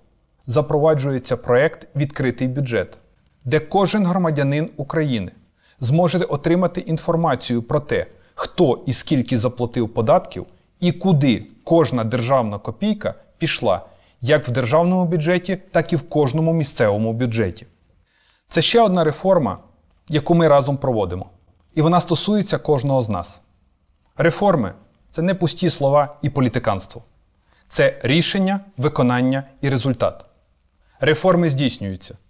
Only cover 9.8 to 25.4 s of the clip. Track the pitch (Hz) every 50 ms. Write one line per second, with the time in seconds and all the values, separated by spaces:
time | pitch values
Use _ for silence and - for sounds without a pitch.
9.8 | 113 110 - 120 113 131 139 - - - - 92 87 - _ _ _ _ _ _
10.8 | 180 175 - - - 190 165 139 147 135 107 90 - - - _ _ - 165 170
11.8 | 151 - 127 120 113 110 120 123 113 127 139 127 113 104 104 101 - 117 107 -
12.8 | 202 214 208 214 - - - - - _ _ - 165 151 - - 123 104 92 98
13.8 | - - - _ _ _ _ _ 117 127 151 147 - 127 117 135 127 113 143 160
14.8 | 170 180 185 185 180 160 180 160 147 170 180 175 180 - 185 185 - - - 170
15.8 | 160 - 175 147 - - - 151 147 123 127 160 160 160 165 165 143 - - -
16.8 | 120 104 101 107 110 113 113 113 127 117 110 113 104 90 82 - - - _ _
17.8 | _ _ _ _ _ _ _ _ _ _ _ _ _ - - 170 160 - - 233
18.8 | 226 196 180 175 160 156 143 - - 190 190 175 131 98 87 - - _ _ _
19.8 | _ _ _ _ _ - 151 147 - - 170 170 165 151 143 143 127 143 139 135
20.8 | - 131 120 107 95 85 90 92 90 - - _ _ _ _ _ _ _ _ 156
21.8 | 151 165 180 175 - - 165 - - 196 214 208 - - 160 - - - 147 131
22.8 | 123 143 135 131 117 107 101 87 85 - - - _ _ _ _ _ _ _ _
23.8 | _ _ _ _ _ _ _ - 147 170 - - 202 233 208 143 104 87 - -
24.8 | _ _ _ _ _ _ - 165 165 185 185 190